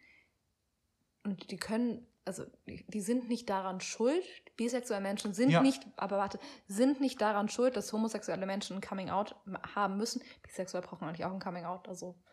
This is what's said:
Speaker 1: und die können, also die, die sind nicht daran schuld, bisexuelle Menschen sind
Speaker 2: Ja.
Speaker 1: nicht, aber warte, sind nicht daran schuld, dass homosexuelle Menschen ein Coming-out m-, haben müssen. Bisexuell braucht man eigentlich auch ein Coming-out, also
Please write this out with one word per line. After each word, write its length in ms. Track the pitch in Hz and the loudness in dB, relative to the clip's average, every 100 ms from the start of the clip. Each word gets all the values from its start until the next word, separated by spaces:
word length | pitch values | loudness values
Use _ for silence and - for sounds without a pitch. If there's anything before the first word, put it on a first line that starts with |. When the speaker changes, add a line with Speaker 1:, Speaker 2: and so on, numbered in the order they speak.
| - - _ _ _ _ _ _ _ _ _ _ | -20 -20 _ _ _ _ _ _ _ _ _ _
Speaker 1:
und 260 | 208 185 - | -6 -6 -6
die 60 | 180 | -8
können, 500 | - 220 240 - - _ | -2 0 0 -2 -8 _
also 200 | - 185 - - - | -10 -8 -10 -14 -16
die, 180 | - - | -16 -8
die 120 | 214 | -6
sind 280 | 185 247 233 | 0 0 0
nicht 220 | 233 - | -4 0
daran 300 | 190 190 185 | 0 0 -4
schuld, 440 | - - 233 339 - - - - | -6 2 4 4 0 -8 -14 -4
bisexuelle 460 | 233 247 247 202 | -2 -2 -2 -2
Menschen 320 | 196 208 208 | -2 -2 -2
sind 160 | 190 254 | 4 8
Speaker 2:
Ja. 100 | 165 | 10
Speaker 1:
nicht, 220 | 269 269 - - | 8 4 -2 -6
aber 220 | 190 196 | -2 0
warte, 200 | 202 - - - - | 0 -4 -12 -16 -4
sind 320 | 196 262 277 | 4 4 6
nicht 200 | 269 - | 2 2
daran 280 | 214 202 208 | 2 4 2
schuld, 280 | - 254 214 | 4 2 2
dass 160 | - | -2
homosexuelle 540 | 220 220 208 - 185 190 | 0 0 0 -2 -2 -2
Menschen 300 | 196 - 190 | -2 -4 -6
ein 40 | |
Coming-out 540 | - 196 180 180 208 - - | -6 -6 -2 0 -2 -4 -10
m-, 120 | 185 - | -8 -6
haben 220 | 208 196 196 | 0 2 2
müssen. 260 | 233 247 - - | 0 -2 -8 -20
Bisexuell 400 | - - 185 185 | -14 -8 -4 -4
braucht 180 | - 185 | -6 -8
man 100 | 160 | -6
eigentlich 140 | 170 | -4
auch 80 | 175 | -4
ein 80 | 190 | -4
Coming-out, 480 | 190 175 170 180 185 | -6 -6 -6 -8 -8
also 260 | 180 180 180 _ | -10 -10 -12 _